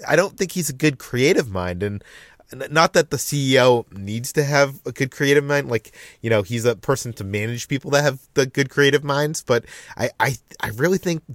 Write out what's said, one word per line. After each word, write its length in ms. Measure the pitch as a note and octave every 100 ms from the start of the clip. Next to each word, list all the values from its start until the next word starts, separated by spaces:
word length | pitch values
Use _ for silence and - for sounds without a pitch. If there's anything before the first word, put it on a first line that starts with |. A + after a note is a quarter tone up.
| -
I 80 | D#3
don't 220 | F#3+ -
think 140 | F#3+
he's 180 | F#3 D#3
a 40 |
good 260 | C3 D3+ C3
creative 500 | - B2 C#3 A3+ C3
mind. 320 | F#2+ F2+ F2+
And 220 | G#2 G2+ - - - _ _
n-, 160 | C3 C3+
not 240 | D3+ F3
that 160 | F3+ D#3
the 80 | C3+
C 380 | - D3 C3+ C3
E 40 |
O 280 | B2+ A#2+ -
needs 400 | F#2+ G2 A2+ B2+
to 100 | D3+
have 380 | C#3+ D3 C#3 C#3 -
a 60 |
good 180 | - C3+
creative 340 | - C#3 C#3+
mind. 280 | C#3+ C#3+ C#3
Like, 240 | A#2 - - - -
you 80 | A2+
know, 140 | A2
he's 200 | F#2 A#2
a 120 | A#2 A2
person 360 | - C3+ B2
to 100 | A2
manage 440 | G2 G#2 A2 A#2+ -
people 220 | C#3 D3
that 140 | C#3+
have 160 | D3 C3 _ -
the 100 | C3+
good 240 | E3 D#3
creative 340 | - C#3+ C#3+
minds. 380 | C#3+ C#3+ D3+ D#3+
But 240 | - A#2+ - - - -
I, 140 | B2 -
I, 160 | A#2+ A#2+ _ -
I 80 | A2+
really 320 | G#2 E3 F#3+
think 240 | F3+ D#3+ -